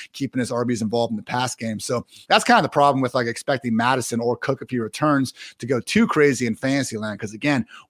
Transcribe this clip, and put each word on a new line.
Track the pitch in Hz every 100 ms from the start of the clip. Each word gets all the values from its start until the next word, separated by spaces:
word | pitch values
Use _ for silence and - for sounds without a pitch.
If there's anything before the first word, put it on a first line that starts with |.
| -
keeping | - 135 131
his | 113
R | 120
Bs | 123 117
involved | 110 117 117
in | 110
the |
pass | - 123 127 -
game. | 113 104
So | - 120 - - -
that's | 208
kind | 214 240
of |
the | 147
problem | 147 143 135
with, | 127
like, | 131 117
expecting | 113 - 135 123 113
Mattison | 120 131 - 113
or | 120 117
Cook, | - 135
if | -
he | 123
returns, | 110 - 151 139 127 - - -
to | 120
go | 127
too | - 208 226
crazy | 156 147 127 120
in |
fantasy | 110 135 139 127 110
land, | 107 101
'cause, | 107
again, | 107 143 139 - - -